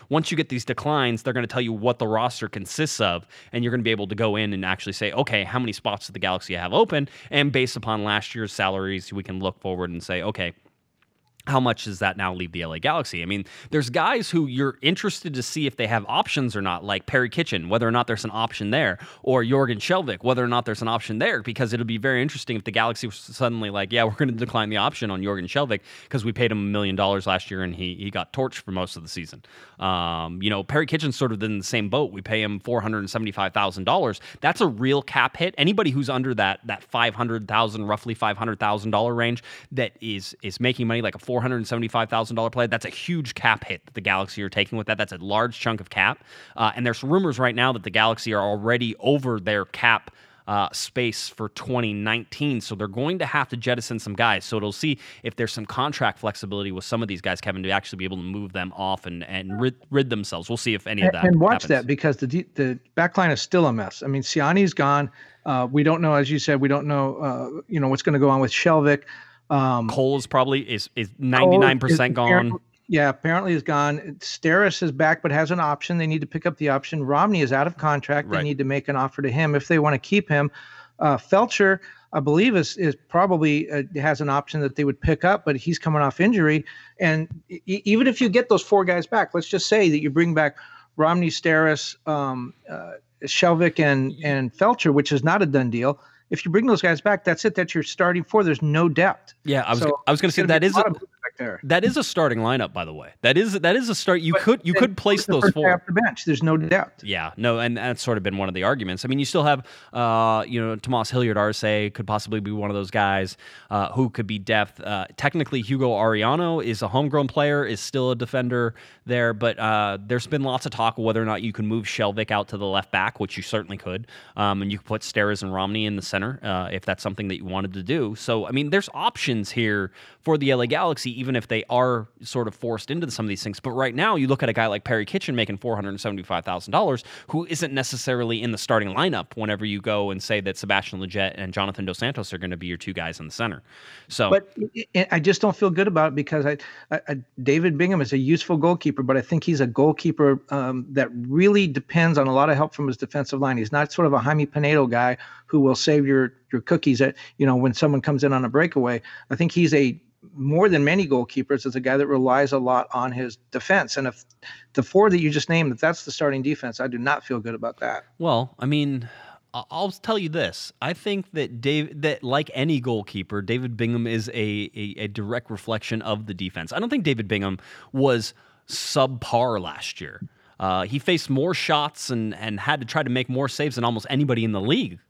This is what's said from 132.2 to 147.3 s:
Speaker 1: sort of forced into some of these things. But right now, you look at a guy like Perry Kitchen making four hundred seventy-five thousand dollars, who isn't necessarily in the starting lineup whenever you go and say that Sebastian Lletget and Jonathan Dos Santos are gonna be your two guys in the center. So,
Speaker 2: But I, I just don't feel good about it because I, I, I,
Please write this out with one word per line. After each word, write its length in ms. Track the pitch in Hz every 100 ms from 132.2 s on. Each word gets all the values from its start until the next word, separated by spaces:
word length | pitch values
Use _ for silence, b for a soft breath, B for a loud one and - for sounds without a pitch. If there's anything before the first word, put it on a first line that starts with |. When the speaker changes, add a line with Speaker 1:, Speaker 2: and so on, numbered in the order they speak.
Speaker 1:
sort 260 | 117 123 113
of 80 | -
forced 340 | 120 110 -
into 220 | 165 156
some 140 | - 110
of 20 |
these 160 | 95
things. 160 | 110 98
But 120 | 131
right 220 | 123 131
now, 220 | 123 214 170
you 120 | 131
look 140 | 139
at 60 | 117
a 60 |
guy 140 | 113 113
like 180 | 104 -
Perry 200 | 113 104
Kitchen 300 | 196 - 120
making 220 | 107 101
four 180 | 120 104
hundred 240 | 98 98
seventy-five 460 | 113 98 90 87 92
thousand 260 | 92 98
dollars, 320 | 151 190 123 - B B
who 180 | 156 170
isn't 260 | 160 160
necessarily 680 | 135 127 127 139 123 117 113
in 100 | 120
the 60 | 107
starting 380 | - 110 101 101
lineup 400 | 180 110 - 113
whenever 300 | 107 101 107
you 160 | 101
go 300 | 110 104 101
and 120 | 95
say 160 | - 107
that 160 | 98 -
Sebastian 420 | 101 98 - 95
Lletget 320 | 92 98 95 95
and 180 | 92
Jonathan 300 | 101 98 95
Dos 140 | 92 87
Santos 340 | 120 123 98
are 60 | 90
gonna 180 | 90 87
be 120 | 90
your 100 | 85
two 160 | -
guys 260 | 90 82 82
in 60 | 78
the 80 |
center. 280 | - 113 80 - B B B B
So, 220 | - 107
Speaker 2:
But 260 | 196 196 - 214 226 - 180
I, 120 | 190
I 80 | 170
just 220 | 165 180
don't 140 | 208 -
feel 140 | 196
good 180 | 165 196
about 260 | 160 156
it 20 | 139
because 300 | 143 156 143
I, 120 | 147 B B B
I, 120 | 156 -
I, 80 | 139 -